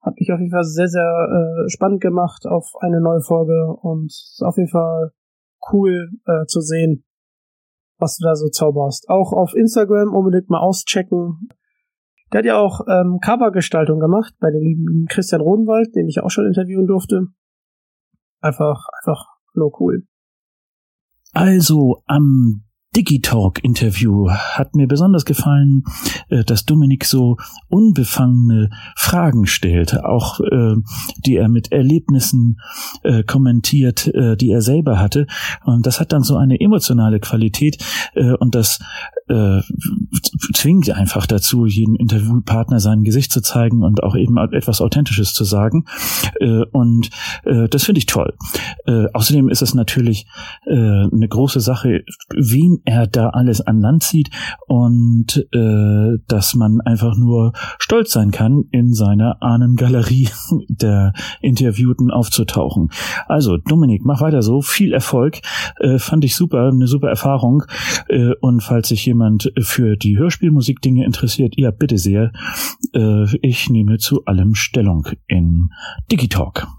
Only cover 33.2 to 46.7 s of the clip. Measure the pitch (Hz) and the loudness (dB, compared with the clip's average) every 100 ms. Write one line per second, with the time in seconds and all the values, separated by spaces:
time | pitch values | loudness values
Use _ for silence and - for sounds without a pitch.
33.2 | 104 139 135 120 - 147 127 110 - - | 0 2 2 2 0 0 2 0 -2 0
34.2 | 123 107 120 117 107 147 151 104 98 143 | 0 2 2 2 2 0 2 2 2 0
35.2 | 143 - - - - 120 117 123 165 156 | -2 -6 -10 -8 0 0 2 -2 0 0
36.2 | 123 139 135 131 202 214 - 120 110 110 | 2 2 2 2 2 2 2 2 2 0
37.2 | 104 113 110 - 151 - - - - - | -2 -2 0 0 -2 -2 -10 -10 -6 0
38.2 | 123 123 127 117 110 - - - - - | 2 2 2 0 0 -4 -10 -16 -12 -14
39.2 | - 117 101 95 - - - - - - | -4 0 2 2 0 -6 -4 -4 -4 -4
40.2 | - - - - 139 185 143 98 98 - | -4 -6 -4 -2 2 2 2 0 -2 -2
41.2 | 95 107 - 123 113 101 110 110 117 107 | 0 0 0 0 2 2 2 2 2 0
42.2 | 107 120 110 113 113 123 104 110 107 113 | 2 0 0 -2 0 0 2 2 2 2
43.2 | 135 - 107 120 117 117 92 101 - 101 | 0 -2 -2 0 2 2 2 2 0 0
44.2 | 127 120 113 156 - 107 80 - 147 101 | 2 2 2 -2 -2 0 0 0 0 0
45.2 | 101 - 104 104 107 160 - - - - | -2 -2 -2 0 2 0 -2 -8 -8 -6
46.2 | - - 123 113 113 | -6 -2 0 0 0